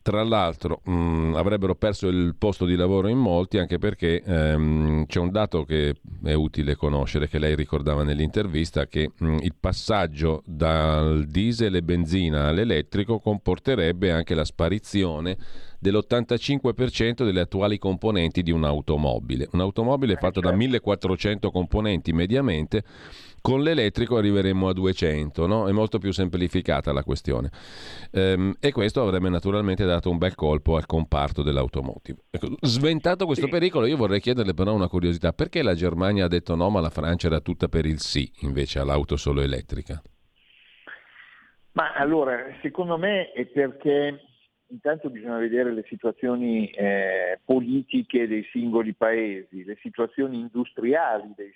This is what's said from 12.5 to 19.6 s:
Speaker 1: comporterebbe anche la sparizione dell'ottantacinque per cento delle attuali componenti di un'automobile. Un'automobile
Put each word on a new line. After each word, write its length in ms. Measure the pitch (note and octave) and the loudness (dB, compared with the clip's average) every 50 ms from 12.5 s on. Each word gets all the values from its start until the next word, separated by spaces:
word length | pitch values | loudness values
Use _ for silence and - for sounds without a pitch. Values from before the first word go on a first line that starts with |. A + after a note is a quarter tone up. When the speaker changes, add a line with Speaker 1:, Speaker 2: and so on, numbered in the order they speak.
| D#2 F2+ A2+ A#2+ F#2 D2+ C#2+ - - G2 G2+ - A#2 G#2 | 2 2 2 2 0 0 -2 -2 -2 -2 -2 0 -2 -2
Speaker 1:
comporterebbe 920 | - A2 G#2+ G2 - - F#2 - - - C3+ A2+ E2+ D#2+ F2 F2 G2 F#2 | 0 -2 -2 0 0 -2 -2 0 0 0 0 2 2 2 2 2 2 2
anche 240 | E2 E2 E2 - E2+ | 2 2 0 0 0
la 100 | D#2+ D#2 | 0 -2
sparizione 920 | D#2 - - E2+ E2 F#2 G#2+ - - - G2+ F#2+ F2 D#2+ D2+ D#2+ F2+ - - - - - - - - - - | -2 -2 -2 0 0 0 -2 -4 -2 0 0 0 0 0 -2 -4 -4 -4 -4 -6 -8 -8 -8 -10 -10 -8 -2
dell'ottantacinque 960 | - G2 G2 G#2+ G#2 - A#2+ A#2+ A2+ - A#2+ A2+ - - C#3+ C#3 - B2+ A2+ | 0 2 2 2 2 0 0 0 0 0 -2 -2 0 0 -2 0 0 0 0
per 180 | G#2+ B2+ B2 | 0 -2 -2
cento 320 | - - A2+ A#2 A#2+ - C3 | 0 0 0 0 0 0 0
delle 160 | G#2+ F#2 F#2 | 2 2 2
attuali 360 | F2 - - F#2+ G2 G#2 G#2+ G2+ | 0 0 0 0 0 0 0 0
componenti 680 | - G2 F#2+ E2+ - A2 G#2+ F#2+ E2 E2 - F#2 F2+ | 0 -2 -2 0 0 0 2 2 2 2 0 0 0
di 80 | E2 | 2
un'automobile. 960 | E2+ E2 D#2 D2 D2 D2 C#2+ - D#2 D2 D2+ C#2 B1 A#1 A#1+ A#1+ B1+ B1 C#2+ - | 2 2 2 2 0 0 0 0 0 0 2 0 0 -2 -4 -4 -4 -4 -4 -2
Un'automobile 600 | - F2 | 0 0